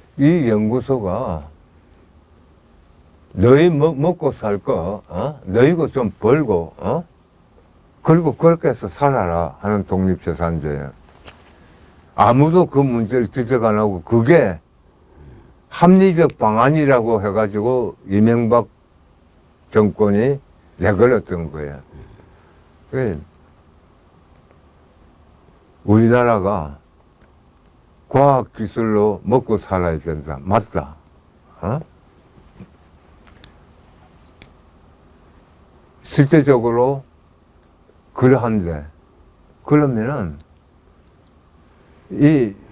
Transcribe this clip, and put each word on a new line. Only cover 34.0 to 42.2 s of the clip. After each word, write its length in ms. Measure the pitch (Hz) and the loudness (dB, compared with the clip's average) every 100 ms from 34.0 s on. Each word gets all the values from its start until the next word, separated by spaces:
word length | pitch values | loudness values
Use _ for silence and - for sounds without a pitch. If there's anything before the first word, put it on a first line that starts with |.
| _ _ _ _ - _ _ _ _ _ _ _ _ _ _ _ _ _ _ _ | _ _ _ _ -20 _ _ _ _ _ _ _ _ _ _ _ _ _ _ _
실제적으로 1000 | - - 139 165 139 127 117 117 127 139 - _ _ _ _ _ _ _ _ _ _ | -6 0 4 4 4 2 2 0 0 -2 -10 _ _ _ _ _ _ _ _ _ _
그러한데 720 | - 127 131 117 107 85 78 73 - _ _ _ _ _ _ | 0 2 2 0 -4 -4 -8 -12 -20 _ _ _ _ _ _
그러면은 760 | - 147 143 117 113 143 87 73 - _ _ _ _ _ _ _ _ _ _ _ _ _ _ _ _ | -2 0 2 -2 -4 -6 -8 -12 -20 _ _ _ _ _ _ _ _ _ _ _ _ _ _ _ _
이 420 | 95 | 0